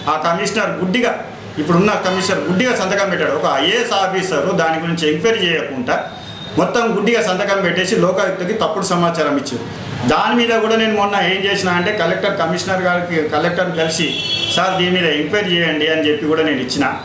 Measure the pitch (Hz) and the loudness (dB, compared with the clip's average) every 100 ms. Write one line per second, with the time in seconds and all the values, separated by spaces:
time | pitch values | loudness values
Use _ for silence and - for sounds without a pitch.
0 | 143 156 170 180 196 226 190 165 185 247 | -2 0 2 0 0 0 -2 -2 0 2
1 | 233 - - - - - 156 175 208 208 | 0 -2 -6 -12 -10 -4 2 4 4 2
2 | 185 190 - 190 151 185 254 233 185 202 | 0 0 0 0 0 2 2 2 0 0
3 | 196 175 151 156 170 135 156 233 233 202 | 0 0 0 0 0 2 2 2 2 0
4 | 190 185 - 156 180 175 160 160 170 160 | 0 0 0 0 0 0 0 0 -2 0
5 | 151 160 226 226 180 156 127 131 123 - | 0 2 0 0 0 0 -2 -4 -2 -2
6 | - - - - - - 175 240 226 190 | -4 -10 -14 -14 -6 -2 0 2 0 0
7 | 214 233 - 185 202 196 180 165 185 202 | 2 2 2 0 0 0 0 0 0 2
8 | 175 190 185 185 180 220 160 185 175 175 | 2 2 0 -2 -2 0 0 0 0 2
9 | 170 165 147 139 127 120 - - - - | 0 0 0 0 -2 -6 -8 -8 -8 -2
10 | 123 156 214 240 233 226 220 226 220 208 | 0 2 2 2 2 2 2 2 2 2
11 | 202 202 180 190 196 196 190 175 190 196 | 2 0 0 0 0 0 0 0 0 0
12 | 165 180 - 165 165 175 196 185 180 175 | 0 0 -2 0 -2 -2 -2 0 0 0
13 | 175 160 151 151 170 170 175 165 160 160 | 0 -2 0 0 0 0 -2 0 -2 0
14 | 147 - - - - - 185 185 180 180 | -2 -2 -4 -2 -2 0 0 0 0 2
15 | 165 151 151 208 190 170 165 151 156 160 | 0 0 0 0 0 0 0 0 0 2
16 | 151 147 156 160 151 131 123 143 131 - | 2 0 0 2 2 0 -2 0 0 -2